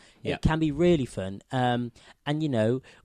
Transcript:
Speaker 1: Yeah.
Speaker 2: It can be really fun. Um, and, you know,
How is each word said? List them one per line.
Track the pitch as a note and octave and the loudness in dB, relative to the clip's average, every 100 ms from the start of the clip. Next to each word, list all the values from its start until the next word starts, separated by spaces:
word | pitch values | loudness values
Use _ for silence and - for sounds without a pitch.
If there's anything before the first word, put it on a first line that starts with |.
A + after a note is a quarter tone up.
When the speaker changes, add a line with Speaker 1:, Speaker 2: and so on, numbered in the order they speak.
| - _ | -20 _
Speaker 1:
Yeah. | - | -8
Speaker 2:
It | - | -2
can | D#3+ D#3+ | 0 2
be | D#3+ | 0
really | C#3+ F3 E3 A#2+ | 2 4 4 0
fun. | - F#2+ G2 - | -6 -8 -10 -6
Um, | C3 B2 A#2+ A#2+ - - - - | -2 0 0 -4 -10 -20 -12 -6
and, | D3+ | -2
you | D#3 | 0
know, | A#2+ A2 C3 - - | 2 2 0 -6 -12